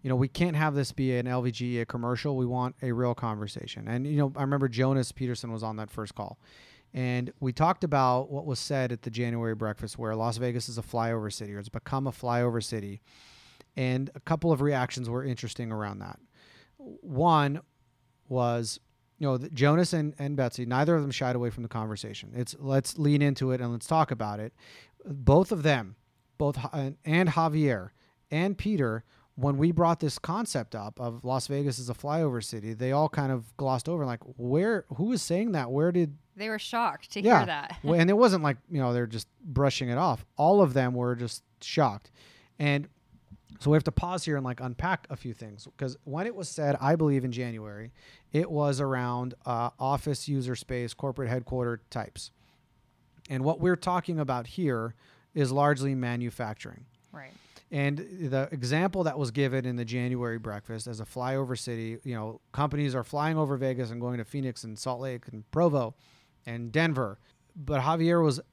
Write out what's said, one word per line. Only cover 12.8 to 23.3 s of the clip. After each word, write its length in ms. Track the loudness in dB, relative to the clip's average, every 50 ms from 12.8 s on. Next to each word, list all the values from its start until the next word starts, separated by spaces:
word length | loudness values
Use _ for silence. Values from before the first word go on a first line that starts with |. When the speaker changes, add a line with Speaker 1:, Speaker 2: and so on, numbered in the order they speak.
| -6 -8 -12 -14 _ _ -20 -20 -20 -20 -20 -20 -20 -20 -20 _ -20 _ _
Speaker 1:
And 340 | -2 0 0 0 0 -2 -4 -8
a 60 | -12
couple 320 | _ -2 -2 0 4 2 4
of 80 | 4
reactions 480 | 4 2 2 2 0 -2 -2 -6 -6 -4
were 160 | -4 -4 -2
interesting 480 | -4 -4 -4 -6 -10 -8 -6 -6 -6 -4
around 280 | -4 -4 -6 -6 -8
that. 180 | -10 -14 -14 -18 _ _ _ _ -20 -20 -20 -20 -20 _ _
One 840 | _ -18 -18 -18 -16 -12 -6 -2 2 4 6 6 6 4 4 0 -4 -8 _ _ _ _ _ _ _ _ _ _ _ _ _
was, 520 | 0 0 2 2 2 0 -2 -4 -6 -10 _ _ _ _ _ _ _ _
you 80 | -2
know, 120 | 0 0 -2
th-, 140 | -2 -6 0
Jonas 400 | 2 4 6 6 6 4 4 2
and, 220 | 0 -2 -2 -4 -4
and 180 | -4 -4 0
Betsy, 300 | 0 0 0 0 -4 -4
neither 280 | 0 2 2 4 4 4
of 60 | 4 2
them 80 | 0
shied 260 | -2 0 0 0 0
away 140 | 0 -2 -2
from 120 | -4 -4 -8
the 60 | -6
conversation. 640 | -4 -4 -4 -4 -4 -6 -8 -10 -10 -12 -14 -10 -6
It's, 220 | -6 -6 -6 -6 -8
"Let's 400 | -4 2 2 2 2 0 -4 2
lean 240 | 4 4 6 6 6
into 280 | 4